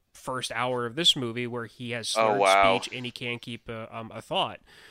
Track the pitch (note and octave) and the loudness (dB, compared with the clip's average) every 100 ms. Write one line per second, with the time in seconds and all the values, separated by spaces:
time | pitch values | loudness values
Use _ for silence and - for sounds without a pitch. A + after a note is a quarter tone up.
0 | _ - - B2+ A2+ A#2 B2 B2 A#2+ B2 | _ -16 -8 -6 -6 -2 -2 -2 -4 0
1 | E3+ D3+ A#2+ A#2 A#2+ A#2+ A2+ - A#2+ A#2 | 2 2 0 -4 -6 -6 -10 -12 -8 -8
2 | G#2+ A2 A2 G2+ G2 G2 G2 F#2+ - B2 | -4 2 4 6 6 8 8 4 0 -10
3 | B2 - B2 A#2+ - A#2 - A2+ A2 A2+ | -10 -10 -8 -8 -10 -14 -12 -12 -12 -12
4 | A2 A2+ - F3+ C3+ F#2 _ - - | -12 -14 -6 -4 -4 -6 _ -20 -20